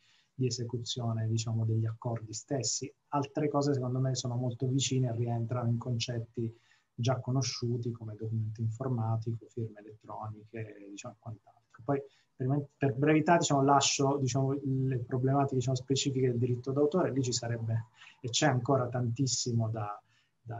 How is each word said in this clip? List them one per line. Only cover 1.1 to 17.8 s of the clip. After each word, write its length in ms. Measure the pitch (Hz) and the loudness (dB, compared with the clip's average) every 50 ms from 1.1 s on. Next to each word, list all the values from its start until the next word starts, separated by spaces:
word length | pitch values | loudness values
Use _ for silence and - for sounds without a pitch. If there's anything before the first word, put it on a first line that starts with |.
| 113 113 113 110 | -2 0 0 0
diciamo, 380 | 113 113 110 113 113 113 113 | 0 0 0 0 0 0 2
degli 200 | 110 113 113 110 | 2 2 2 2
accordi 480 | 113 110 - - 156 113 - 110 107 107 | 0 -4 -4 -6 -6 -6 -6 -8 -10 -12
stessi. 580 | - - - 147 127 113 110 - - 127 - - _ _ _ | -12 -6 -4 -4 -2 -2 -2 -4 -4 -6 -8 -12 _ _ _
Altre 400 | - 143 143 - - - 151 147 | -2 -2 -2 -2 -2 -2 -2 0
cose 240 | 143 143 143 143 143 | 2 2 2 2 2
secondo 260 | 123 127 123 123 131 | 0 0 0 0 0
me 160 | 131 131 127 | 0 0 0
sono 200 | - - 123 120 | -2 -2 -2 -2
molto 320 | 120 127 127 120 - 135 127 | -2 -2 -2 -2 -2 -2 0
vicine 420 | 127 139 131 - 135 131 127 123 | 0 0 0 2 2 2 2 0
e 40 | 113 | 0
rientrano 560 | 113 120 117 120 117 117 113 123 123 117 117 | -2 -2 0 0 -2 -2 -2 -2 -2 0 0
in 80 | 120 117 | 0 0
concetti 800 | - - 123 113 113 - 120 117 113 - _ - 117 113 113 - _ _ _ _ _ _ _ - | 0 -2 -2 -2 -2 -4 -4 -6 -6 -6 _ -6 -6 -6 -6 -10 _ _ _ _ _ _ _ -2
già 220 | 120 113 107 110 | 0 0 0 0
conosciuti 720 | - - 127 135 123 113 - - - 120 120 120 117 120 | 0 0 0 0 0 0 -2 -2 -2 -2 -2 0 -2 -4
come 240 | 113 - 110 107 107 | -6 -6 -8 -10 -8
documento 460 | 104 113 110 110 113 107 107 110 - | -8 -6 -4 -2 -2 -2 -2 -4 -2
informatico, 840 | 117 113 110 - 123 120 127 117 110 113 113 113 113 117 113 110 - - | -2 -4 -2 -2 -2 -2 0 0 0 0 0 -2 -2 -4 -6 -6 -8 -10
firme 300 | _ 123 113 110 107 104 | _ -6 -6 -6 -8 -14
elettroniche, 1080 | 104 110 107 - _ 110 107 104 107 110 107 107 107 - 117 113 110 107 104 104 101 101 | -18 -18 -20 -20 _ -14 -12 -10 -10 -10 -10 -12 -16 -12 -10 -10 -10 -10 -12 -18 -16 -16
diciamo, 260 | 101 101 - 123 113 | -16 -14 -14 -14 -14
e 20 | _ | _
quant'altro. 600 | _ 113 110 - _ - - _ _ _ _ - 110 | _ -14 -14 -14 _ -20 -20 _ _ _ _ -10 -2
Poi 180 | 143 143 139 - - _ _ _ _ _ _ | 0 0 0 -2 -6 _ _ _ _ _ _
per 100 | 131 127 | 0 2
me, 200 | 139 147 139 - _ _ | 2 0 0 -4 _ _
per 160 | - 147 113 | 0 0 2
brevità, 440 | 131 143 156 156 156 151 - 170 170 | 4 4 6 6 6 6 6 6 6
diciamo, 260 | - - 147 139 139 | 6 4 4 4 6
lascio, 540 | 143 139 139 135 - - - 139 135 147 147 | 6 6 6 6 4 2 2 2 2 4 2
diciamo, 360 | 131 127 - 139 135 135 135 143 - | 0 2 2 2 2 2 0 -2 -2
le 360 | 135 131 131 131 131 131 120 | -2 0 0 0 0 0 -2
problematiche, 560 | 113 - - 123 127 131 135 139 139 135 139 | -2 -2 -2 0 2 2 4 4 2 2 2
diciamo, 200 | 131 113 127 131 | 0 0 0 -2
specifiche 520 | 127 - - 135 135 - 143 123 131 127 127 | -2 0 0 0 0 0 0 2 2 2 2
del 100 | 120 117 | 2 2
diritto 340 | 120 123 123 120 - 139 | 2 0 0 -2 -2 -2
d'autore, 400 | 131 139 147 147 - 185 156 120 | 2 2 2 4 4 2 2 2
lì 100 | 123 135 | 2 0
ci 120 | 131 123 117 | 0 0 0
sarebbe 540 | - - 117 120 117 113 110 113 113 | -2 -2 -2 -4 -2 -2 0 0 -2